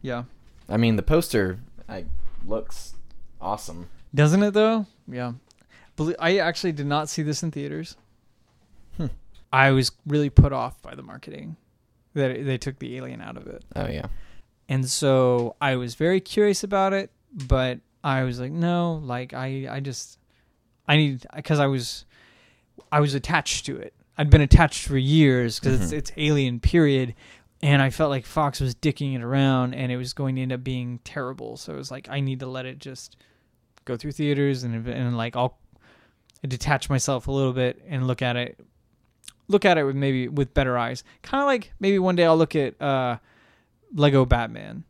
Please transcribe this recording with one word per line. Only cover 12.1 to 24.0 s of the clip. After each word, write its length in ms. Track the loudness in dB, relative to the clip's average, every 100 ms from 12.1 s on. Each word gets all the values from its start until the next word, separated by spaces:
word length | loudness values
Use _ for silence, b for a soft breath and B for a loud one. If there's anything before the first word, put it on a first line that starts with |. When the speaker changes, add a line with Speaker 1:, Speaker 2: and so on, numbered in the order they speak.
| -2
Speaker 1:
that 160 | -2
it, 140 | -2 -4
they 120 | -4
took 220 | -6 -10
the 180 | -12 -10
alien 240 | -12 -14
out 160 | -14 -16
of 100 | -14
it. 160 | -16 -12 -8
Speaker 2:
Oh, 100 | -6
yeah. 200 | -6 -8 b b b b _ -4
Speaker 1:
And 220 | -4 -2
so 680 | 0 2 4 4 2 0 -2
I 160 | -2 -2
was 180 | -6 -2
very 240 | 0 0
curious 440 | -2 2 2 2 -2
about 260 | 0 0
it, 200 | 0 -4 _ _
but 480 | -14 2 2 2 -4 _ _
I 200 | -2 0
was 140 | 0 -4
like, 100 | -6
"No, 440 | -2 0 0 0 -2
like, 320 | -6 -8 -8
I, 340 | -8 -6 -6 -6
I 80 | -8
just, 400 | -8 -10 -14 -18 _ _ _ _ _ _ 2
I 120 | 4
need," 280 | 4 -2 -10 -16 -2
'cause 140 | 2
I 80 | 2
was, 360 | 2 -4 -10 -16 b b b b b b -20 _
I 80 | 2
was 140 | 2
attached 520 | 0 0 0 0 -6 -6
to 100 | -10
it. 160 | -12 _